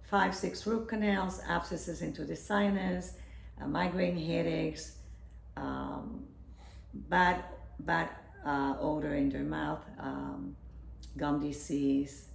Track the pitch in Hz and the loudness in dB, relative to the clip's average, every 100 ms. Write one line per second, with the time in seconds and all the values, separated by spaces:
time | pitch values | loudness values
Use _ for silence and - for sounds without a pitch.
0 | - 202 185 185 180 - - 226 226 220 | 4 6 6 4 -2 -2 0 0 0 2
1 | 208 196 185 - - 170 - 170 - 160 | 4 4 2 -2 0 0 0 -4 -4 -4
2 | 160 151 147 160 - 202 202 196 185 180 | -4 -4 -4 -6 2 4 6 4 2 0
3 | 180 - - - - - 139 156 180 180 | -2 -10 -12 -14 -14 -8 -2 2 2 4
4 | 175 175 160 170 165 160 160 156 - - | 2 2 2 2 2 2 0 -2 -10 -12
5 | - - - - - - 135 131 139 139 | -14 -16 -16 -16 -12 -6 -4 -4 -4 -6
6 | - - 135 - - - - - - - | -8 -8 -10 -14 -18 -16 -16 -16 -12 -12
7 | - 175 180 180 - - - - - 165 | 2 6 6 6 -2 -10 -14 -8 0 2
8 | 165 - - - 147 143 139 131 151 151 | 2 -6 -16 -8 0 2 2 2 0 0
9 | 151 143 139 139 143 156 151 156 - - | 0 2 2 2 -2 0 -2 -2 -6 -8
10 | 135 139 - - - - - - - - | -6 -4 -6 -6 -8 -10 -14 -14 -14 -14
11 | - 135 147 147 147 143 - 143 139 139 | -12 -2 2 2 2 -2 -2 2 6 4
12 | 143 - - | 2 -4 -14